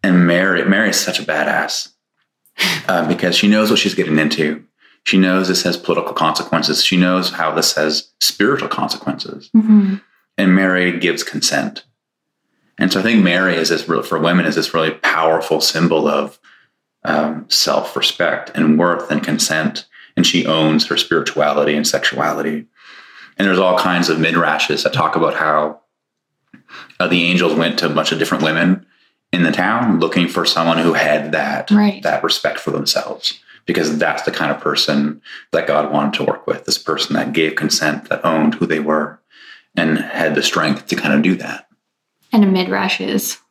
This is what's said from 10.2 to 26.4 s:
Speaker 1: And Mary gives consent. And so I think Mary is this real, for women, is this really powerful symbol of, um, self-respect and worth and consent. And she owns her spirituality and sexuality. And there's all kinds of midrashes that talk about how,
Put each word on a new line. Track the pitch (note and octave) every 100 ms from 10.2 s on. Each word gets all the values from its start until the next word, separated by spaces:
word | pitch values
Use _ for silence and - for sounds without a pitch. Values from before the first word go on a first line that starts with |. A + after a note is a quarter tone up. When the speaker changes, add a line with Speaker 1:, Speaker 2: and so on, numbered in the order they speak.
| _ -
Speaker 1:
And | F#2+ F#2
Mary | F#2+ F#2 F2+ E2+
gives | E2+ D2+
consent. | - D2+ - C#2+ - - - _ _ _ _ _ _ _ _ -
And | F#2
so | G2
I |
think | G#2+ A2+
Mary | F2+ F2 F#2+ E2
is | D#2+
this | D#2+ -
real, | D#2+
for | - E2
women, | D#2+ F2+ E2
is | D#2
this | D#2
really | E2 D#2+
powerful | D#2 - E2 D#2+ D#2+ - D#2
symbol | - D#2+ E2+ D#2+ D2
of, | D2 C#2+ - _ - _ _ _ _
um, | E2 D2+ D2+ D#2 -
self-respect | - - C#2+ - - - - E2+ - - -
and | D#2 D2+
worth | F2 E2 -
and | D2+
consent. | - D2+ - D#2 D#2 - - - - -
And | F2
she | F2+ D#2+
owns | D#2+ D#2 D#2 D2+
her | C#2+
spirituality | - D#2+ C#2+ - D2 D2 D2 D2+
and | D2+
sexuality. | D#2 - C2+ D#2 - D#2 D2+ - _ - - - - - -
And | G2
there's | F#2
all | F#2 F2+
kinds | F#2 F2 F2
of | D#2+
midrashes | D#2+ E2+ D#2+ D#2 - D2+
that | -
talk | - D#2+ E2
about | D#2+ C2+
how, | D#2 D2+ D2+ - _ _ _ _ _ _